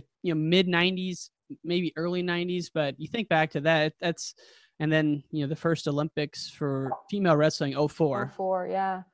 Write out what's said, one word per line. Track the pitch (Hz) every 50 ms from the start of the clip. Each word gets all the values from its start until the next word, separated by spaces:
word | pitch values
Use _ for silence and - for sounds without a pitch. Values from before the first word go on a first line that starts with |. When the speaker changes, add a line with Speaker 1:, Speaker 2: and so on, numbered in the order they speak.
| - _ _ _
Speaker 1:
you | - 175
know, | 160 156
mid | 156 160 175 190 185 180
nineties, | 175 170 175 185 185 180 185 185 175 - - - _ _ _ - 143 - -
maybe | 160 175 185 175 156 -
early | 156 165 175 180 180
nineties, | 180 175 175 175 175 180 180 175 165 -
but | - 160 147 139 135 -
you | 160 -
think | - 233 214 -
back | 170 156 156 156
to | - 147
that, | 143 160 165 156 151 156 - -
that's, | 180 170 165 - - - - _ - - - _ _ _ _ -
and | 151 156
then, | 156 156 156 151 147 143 - _
you | 160 151
know, | 143 139
the | 160
first | - - 165 160 - -
Olympics | 151 143 143 151 160 - 151 147 143 - - - -
for | - - 151 139 135 135 135 131 123 - - -
female | 208 202 190 170 151
wrestling, | 147 151 156 - - 156 139 131
oh | 139 151
four. | 147 - - 160 143 127 123 127 139
Speaker 2:
Oh | -
four, | - 190 185 190 180 180
yeah. | 185 185 190 190 190 185 185 185 _